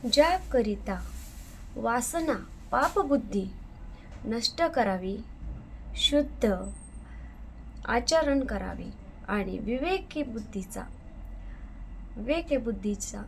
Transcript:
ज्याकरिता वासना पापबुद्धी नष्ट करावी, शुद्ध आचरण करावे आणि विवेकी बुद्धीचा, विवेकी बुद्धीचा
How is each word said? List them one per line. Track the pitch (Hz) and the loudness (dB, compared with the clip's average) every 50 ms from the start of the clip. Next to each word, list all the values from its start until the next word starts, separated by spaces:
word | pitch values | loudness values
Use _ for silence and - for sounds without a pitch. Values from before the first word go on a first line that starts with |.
| - 247 - | 0 2 8
ज्याकरिता | 277 302 330 359 370 - - - 254 220 208 208 202 - - 196 180 - - - - - - - - - - - - - - - | 8 8 8 8 2 0 2 2 4 4 4 0 -2 -2 -4 -4 -4 -4 -6 -8 -10 -10 -10 -12 -12 -12 -12 -12 -12 -12 -10 -8
वासना | - 220 226 233 247 240 - - 339 330 311 254 190 196 - - - - - | -2 0 2 2 2 0 0 0 0 2 2 0 -2 -2 -10 -12 -14 -6 0
पापबुद्धी | - 240 277 - - 415 349 277 285 277 214 202 196 202 190 190 - - - - - - - - - - - - - - - | 2 4 4 4 4 4 4 6 4 2 2 2 0 0 0 -2 -6 -10 -12 -12 -12 -12 -12 -12 -12 -14 -14 -14 -14 -10 -6
नष्ट | - 220 233 226 - - - 339 | -4 -4 0 0 -2 2 4 2
करावी, | 320 330 269 226 202 190 185 185 190 196 214 226 - - - - - - - - - - - - - - | 4 6 4 4 4 4 0 0 -2 -4 -4 -6 -10 -12 -10 -8 -8 -8 -8 -10 -12 -14 -12 -12 -10 -4
शुद्ध | - - - 285 294 294 294 - - - 220 196 180 190 196 - - - - - - - - - - - - - - - - - - - - - - - | 0 2 6 6 6 4 4 0 2 4 4 4 2 0 -6 -8 -10 -12 -12 -12 -14 -14 -12 -12 -12 -12 -12 -12 -12 -14 -14 -12 -12 -14 -12 -12 -10 -4
आचरण | - 220 240 240 - 320 320 311 285 277 277 262 | 0 0 4 4 6 6 8 8 8 6 4 4
करावे | - 226 196 185 185 - - 175 - - - - - - - - - | 2 0 -2 -2 -4 -4 -6 -8 -8 -10 -10 -12 -14 -14 -12 -2 0
आणि | 202 208 196 185 185 185 | 2 2 2 2 0 -2
विवेकी | - 202 240 254 277 339 381 381 370 - - 311 294 | 0 0 0 2 4 2 2 2 0 -2 -2 -2 -2
बुद्धीचा, | 254 226 226 208 - - 202 185 - - 196 180 - - - - - - - - - - - - - - - - - - - - - - - - - - 233 | -2 -2 -6 -8 -6 -6 -6 -6 -4 -8 -8 -8 -8 -12 -14 -14 -14 -12 -12 -10 -10 -10 -10 -10 -10 -10 -10 -12 -12 -10 -12 -10 -10 -10 -10 -10 -10 -8 -6
विवेकी | 208 240 302 330 330 330 294 262 | 0 2 2 2 4 2 2 2
बुद्धीचा | 226 226 226 190 190 208 208 196 - - - 208 214 | 4 0 -2 0 0 -2 -2 -2 -4 -8 -8 -8 -10